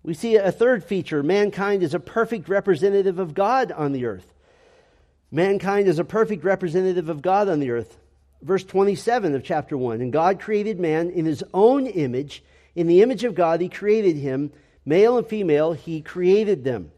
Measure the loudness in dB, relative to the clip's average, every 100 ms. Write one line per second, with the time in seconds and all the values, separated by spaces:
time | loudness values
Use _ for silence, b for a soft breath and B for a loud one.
0 | -10 -6 2 4 4 2 2 2 0 -4
1 | -2 -2 0 2 0 -2 -2 0 0 -4
2 | -4 -4 -2 -4 -2 -2 0 2 2 2
3 | 0 -2 -6 -2 0 0 -2 -4 -4 -2
4 | -4 -8 -16 _ b b b b b b
5 | b b _ -2 0 0 0 0 2 0
6 | -2 -2 -2 -2 -2 -2 -2 0 0 -2
7 | -4 -6 0 0 2 0 0 -4 -6 -18
8 | _ _ _ _ -4 -4 0 2 2 0
9 | -2 0 0 -2 -2 -4 -4 -4 -4 -4
10 | -2 0 0 0 -2 -2 -2 -2 -2 0
11 | -2 -2 -4 -4 -4 4 4 4 -2 -4
12 | -2 -4 -8 -14 b b b -4 4 6
13 | 6 2 -4 0 0 0 -2 -4 0 2
14 | 2 0 -4 -4 -6 b b b 0 4
15 | 4 4 -2 -4 0 2 2 -2 -8 -10
16 | -10 -2 2 4 2 -2 -2 -6 -8